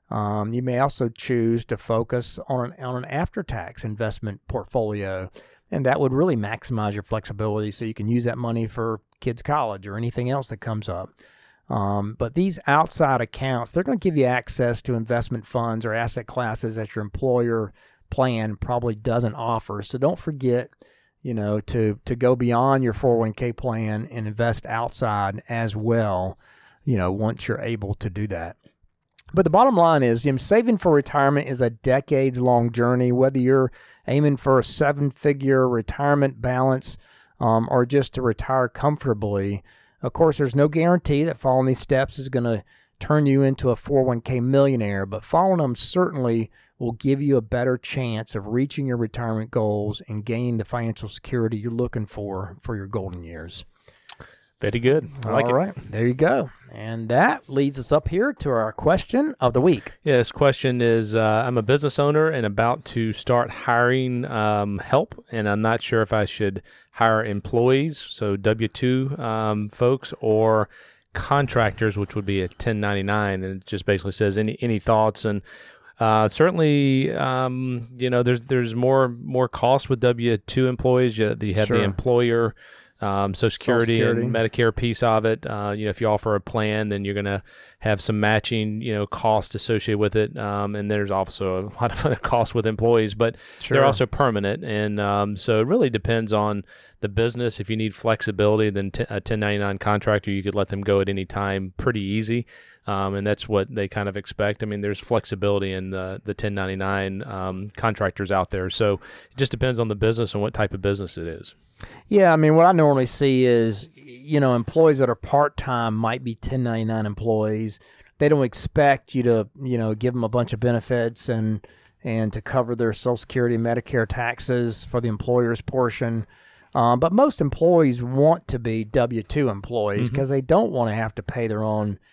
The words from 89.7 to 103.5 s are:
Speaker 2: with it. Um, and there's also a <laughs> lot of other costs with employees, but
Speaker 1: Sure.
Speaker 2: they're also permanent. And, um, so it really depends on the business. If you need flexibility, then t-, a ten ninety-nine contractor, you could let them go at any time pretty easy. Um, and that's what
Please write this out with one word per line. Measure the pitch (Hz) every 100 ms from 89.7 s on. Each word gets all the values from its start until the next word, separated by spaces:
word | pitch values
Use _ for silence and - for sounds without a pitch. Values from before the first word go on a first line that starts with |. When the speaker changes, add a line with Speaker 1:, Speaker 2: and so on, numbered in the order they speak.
| 110 - 104
Speaker 2:
with | 104 107
it. | 107 -
Um, | 107 101 101 104
and | 101
there's | 104 101
also | 95 95 - 98 92 101
a | -
<laughs> |
lot | 117
of | - 151
other | 123
costs | - 120 113 120
with | 110
employees, | 107 113 117 110
but | 104 117 - - -
Speaker 1:
Sure. | - 139
Speaker 2:
they're | 135
also | 107 127
permanent. | - 135 107 101 107
And, | - 104 107 104
um, | 101 101 101 101
so | - 110
it | 117
really | 214 160
depends | 113 107 117 110
on | 107 104 104 - - - _
the | 104
business. | 98 117 120 120 -
If | 98
you | 110
need | 110
flexibility, | 101 117 110 - 98 104 107 107
then | 98 98
t-, | - 117
a | 104
ten | - 110
ninety-nine | 104 104 101 98
contractor, | - 104 107 104 -
you | 98
could | 95 104
let | 98
them | 98
go | 98 101
at | 98
any | 98 95
time | 101 101 98 95 -
pretty | - 113
easy. | 98 104 110 117 117 - - _ -
Um, | 98 98 98
and | 101
that's | 104
what | -